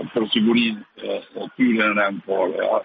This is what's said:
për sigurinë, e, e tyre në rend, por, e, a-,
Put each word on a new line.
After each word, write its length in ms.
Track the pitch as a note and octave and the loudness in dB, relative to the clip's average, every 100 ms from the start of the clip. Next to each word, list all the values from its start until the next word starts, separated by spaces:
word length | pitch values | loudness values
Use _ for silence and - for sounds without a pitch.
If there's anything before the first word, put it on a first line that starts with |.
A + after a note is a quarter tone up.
| - | -4
për 120 | A#2+ G#2+ | -2 0
sigurinë, 520 | A#2 A2 A#2 A#2 G#2+ - - | 2 4 4 2 -2 -10 -12
e, 120 | G#2 G2+ - - | -8 -8 -8 -12
e 40 | G2 - | -10 0
tyre 300 | B2+ A2+ G#2+ | 2 2 2
në 80 | G#2 | 2
rend, 220 | G2+ G2 | 0 -2
por, 300 | - F#2+ F2+ | -4 0 0
e, 120 | F2+ F#2+ | 0 0
a-, 160 | A2 | -2